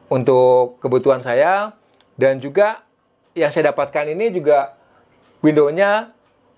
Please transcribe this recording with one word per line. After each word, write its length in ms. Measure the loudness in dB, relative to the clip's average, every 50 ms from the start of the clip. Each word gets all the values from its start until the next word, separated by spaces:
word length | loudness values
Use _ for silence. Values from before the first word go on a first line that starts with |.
| _ _
untuk 720 | -4 -2 0 2 2 4 4 4 4 2 2 0 -4 _
kebutuhan 400 | -6 -2 -2 0 2 2 0 0
saya. 560 | -2 -4 -2 0 2 2 0 -2 -4 -6 -10 _ _ _ _ _ _ _ _ -2
Dan 240 | 0 0 0 -2
juga 400 | -6 -6 0 0 0 0 0 -6 _ _ _ _ _ _ _ _ _ _ _ -4
yang 160 | -4 -2 0
saya 160 | 0 0 0
dapatkan 400 | 0 -2 -6 -4 -4 -6 -6 -4
ini 240 | -6 -6 -6 -4 -4
juga 400 | -4 0 2 2 2 0 -2 -10 _ _ _ _ _ _ _ _ _ _ _ _ _ 0
Windows-nya 640 | 2 2 4 2 2 2 0 0 2 0 -2 -4 -8 _ _ _ _ _ _ _ _ _